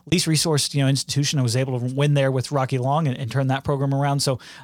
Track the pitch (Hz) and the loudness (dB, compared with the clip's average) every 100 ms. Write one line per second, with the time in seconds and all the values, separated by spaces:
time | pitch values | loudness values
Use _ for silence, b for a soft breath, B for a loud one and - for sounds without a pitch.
0 | - 180 165 151 170 147 - 143 135 135 | -2 0 2 2 2 0 0 0 2 0
1 | - 139 143 143 120 127 135 127 127 131 | -2 -2 0 0 0 0 0 -2 -2 0
2 | 147 143 135 131 - 143 131 131 131 147 | 2 4 2 0 -2 -2 0 0 0 0
3 | 151 120 113 135 131 135 - 139 139 139 | 0 -2 -4 -2 0 -2 -2 -2 0 0
4 | 143 143 139 127 B B | 0 0 -2 -4 B B